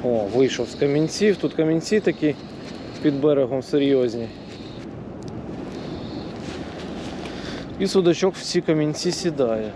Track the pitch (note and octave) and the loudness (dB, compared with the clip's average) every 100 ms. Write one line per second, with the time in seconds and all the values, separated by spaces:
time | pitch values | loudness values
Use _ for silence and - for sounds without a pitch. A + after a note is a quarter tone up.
0 | B2+ A#2 G2+ A2+ C3 - A#2 - C#3+ C#3+ | 2 2 2 4 4 4 -4 0 2 2
1 | D#3 - G#3 F#3 D3+ - D#3+ E3 D#3 G#3+ | 0 4 4 4 0 2 2 2 2 2
2 | F#3+ D#3 D3+ - - - - - - - | 2 2 0 0 -8 -12 -12 -12 -12 0
3 | D3+ C#3 D3+ C#3+ B2+ C3 B2+ D3 C#3 C3+ | 2 4 4 4 4 0 0 2 4 4
4 | B2 A2+ A2+ - - - - - - - | 4 0 -6 -10 -14 -12 -12 -12 -12 -12
5 | - - - - - - - - - - | -12 -10 -10 -10 -10 -10 -8 -8 -8 -8
6 | - - - - - - - - - - | -8 -8 -8 -8 -8 -8 -8 -8 -8 -8
7 | - - - - - - - - F#3+ G3 | -8 -8 -8 -8 -8 -8 -8 -2 2 4
8 | F3 D#3+ F#3+ - - F#3 - D#3 D3+ D3+ | 4 4 2 0 -2 0 2 2 2 0
9 | F3 E3+ F3+ C#3+ B2 A2 G#2+ | -2 0 -2 2 2 2 -2